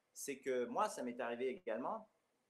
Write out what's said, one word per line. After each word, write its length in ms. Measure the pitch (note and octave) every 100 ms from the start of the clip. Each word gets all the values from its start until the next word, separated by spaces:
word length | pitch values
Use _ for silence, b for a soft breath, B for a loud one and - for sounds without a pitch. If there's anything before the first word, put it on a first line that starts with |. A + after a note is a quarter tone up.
| _
c'est 260 | - - C3
que 260 | C3+ B2+ A#2
moi, 240 | D3 G#3+
ça 140 | D#3+
m'est 160 | B2 A#2+
arrivé 300 | A#2+ A#2+ C3
également. 600 | B2 - A2 D3+ A3 - _ _ _ _